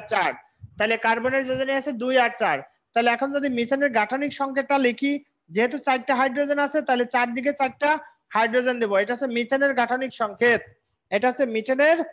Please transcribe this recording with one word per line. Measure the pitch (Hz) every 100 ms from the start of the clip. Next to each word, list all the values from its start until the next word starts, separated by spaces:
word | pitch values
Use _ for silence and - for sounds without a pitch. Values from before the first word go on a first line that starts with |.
| 214
চার। | 208 156 127 _ _ - -
তাহলে | 214 226
কার্বনের | 226 233 247 269 254
যোজনী | 262 269
আছে | 269 277
দুই | 233 254 262
আর | 233 233
চার। | 196 139 - _ _
তাহলে | 233 240
এখন | 233 277
যদি | 285 277
মিথেনের | 240 233 269 285
গাঠনিক | 226 208 269 285
সংকেতটা | - 277 262 269 277
লিখি, | 247 233 277 285 _ _ _
যেহেতু | 185 240 285
চারটা | 277 262 254 254
হাইড্রোজেন | 269 262 285 285
আছে, | 277 302
তাহলে | 269 247 247
চারদিকে | 247 240 247 269
চারটা | 285 262 - 294 302 - _ _
হাইড্রোজেন | 214 226 247 247 247
দেবো। | 214 196
এটা | 208
হচ্ছে | 240 269
মিথেনের | 233 233 269 277
গাঠনিক | 247 233 254 262
সংকেত, | - 214 196 240 226 - _ _ _ -
এটা | 202 247
হচ্ছে | 254 254
মিথেনের | 220 220 262 302 330 320